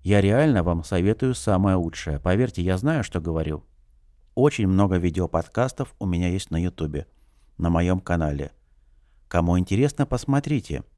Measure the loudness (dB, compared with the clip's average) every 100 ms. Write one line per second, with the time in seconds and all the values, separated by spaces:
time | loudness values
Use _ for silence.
0 | 2 4 4 4 4 4 2 0 -2 0
1 | 2 2 -2 -2 0 2 4 2 0 -6
2 | -6 -4 0 2 0 -2 -2 0 0 -2
3 | -2 -4 -4 -4 -2 -6 -10 _ _ _
4 | _ _ _ 2 2 2 2 4 4 2
5 | 0 -2 -2 -2 -4 -4 -4 -4 -12 -6
6 | -4 0 0 -2 -4 -2 -2 -4 -6 -6
7 | -10 _ _ _ _ -4 0 2 2 0
8 | -2 -2 -2 -4 -8 _ _ _ _ _
9 | _ _ _ -2 2 2 2 0 0 0
10 | -4 -2 0 -2 0 -4 -4 -10 -10